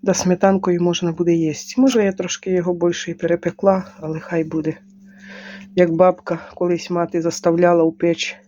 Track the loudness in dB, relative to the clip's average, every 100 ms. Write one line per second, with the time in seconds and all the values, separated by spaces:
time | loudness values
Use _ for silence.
0 | 0 0 2 2 4 2 2 0 0 0
1 | -2 -2 0 2 0 -4 -8 2 2 4
2 | 0 0 -6 -6 -2 -2 0 0 0 -2
3 | -6 -6 -2 -2 -2 0 2 2 -2 -12
4 | -10 -8 -4 -4 -2 -4 -4 -8 -12 -20
5 | -20 -20 -20 -20 -18 -18 -10 2 2 6
6 | 4 4 -4 -10 -10 -6 -2 -2 -2 -4
7 | -2 -2 -4 -2 0 2 4 4 2 2
8 | -2 -2 -4 -10